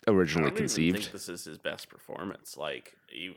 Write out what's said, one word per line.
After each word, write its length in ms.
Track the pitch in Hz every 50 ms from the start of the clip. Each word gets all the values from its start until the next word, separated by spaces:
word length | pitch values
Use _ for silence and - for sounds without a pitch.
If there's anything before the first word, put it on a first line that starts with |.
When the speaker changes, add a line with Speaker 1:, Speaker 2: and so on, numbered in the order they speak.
| -
Speaker 1:
originally 400 | 117 104 95 90 76 78 82 78
Speaker 2:
I 20 | 71
don't 80 | -
even 100 | - 71
Speaker 1:
conceived. 300 | 71 - - 80 87 92 104
Speaker 2:
think 120 | 104 -
this 160 | - 95 - -
is 140 | 87 90 -
his 140 | 82 78
best 320 | 80 - 78 - - - -
performance. 680 | - - - - - - 87 98 - - - - -
Like, 380 | - 78 76 69 62 - - - _ _ -
he, 260 | - 65 87 92 -